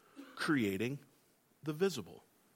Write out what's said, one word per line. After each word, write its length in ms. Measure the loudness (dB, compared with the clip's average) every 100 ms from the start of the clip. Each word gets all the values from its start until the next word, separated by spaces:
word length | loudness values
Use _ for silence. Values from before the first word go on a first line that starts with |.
| -20 -20 -18 -4
creating 640 | 2 4 4 2 0 -2 -10 _ _ _ _ _
the 100 | -6
visible. 500 | 0 0 0 -8 -14 -20 _ _